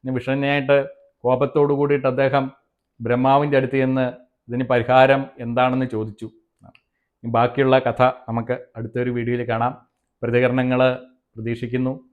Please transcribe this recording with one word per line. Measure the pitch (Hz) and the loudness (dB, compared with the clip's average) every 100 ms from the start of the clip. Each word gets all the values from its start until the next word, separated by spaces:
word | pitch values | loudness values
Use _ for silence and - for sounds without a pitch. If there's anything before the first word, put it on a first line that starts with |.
ഇനി | 131 127 | -6 -6
വിഷണ്ണനായിട്ട് | 117 135 139 143 135 143 139 - _ _ | -4 -4 -2 -2 2 2 2 -10 _ _
കോപത്തോടു | 123 127 139 156 143 139 | -2 0 0 0 2 2
കൂടിയിട്ട് | 143 143 131 | 0 0 0
അദ്ദേഹം | 127 135 139 135 - _ _ _ _ 117 | 0 0 0 -2 -10 _ _ _ _ -2
ബ്രഹ്മാവിൻ്റെ | 120 131 139 147 139 | 0 4 2 4 0
അടുത്ത് | 127 135 | 0 0
ചെന്ന് | 131 131 127 123 _ _ _ | 0 0 -2 -6 _ _ _
ഇതിന് | 120 127 | -6 0
പരിഹാരം | 123 113 127 131 135 135 - | 0 4 4 6 4 0 -10
എന്താണെന്ന് | 120 117 127 127 127 | -6 0 0 0 -4
ചോദിച്ചു. | 110 110 104 110 _ _ _ - _ _ _ _ _ | -6 -8 -10 -16 _ _ _ -20 _ _ _ _ _
ഇനി | 117 113 | -4 0
ബാക്കിയുള്ള | 120 131 135 131 127 | 0 2 2 4 2
കഥ | 120 127 - - | 2 2 2 -8
നമുക്ക് | 117 113 123 - - | -8 -4 -8 -8 -14
അടുത്തൊരു | 117 120 123 120 | -10 -4 -4 -4
വീഡിയോയിൽ | 117 120 120 | -4 -4 -4
കാണാം. | 113 120 135 _ _ _ _ | -2 -4 -6 _ _ _ _
പ്രതികരണങ്ങൾ | 117 120 127 127 127 127 127 127 - _ _ | -2 2 2 0 0 2 2 0 -8 _ _
പ്രതീക്ഷിക്കുന്നു. | - 113 117 120 123 127 131 _ | -12 -8 -6 -6 -4 -4 -6 _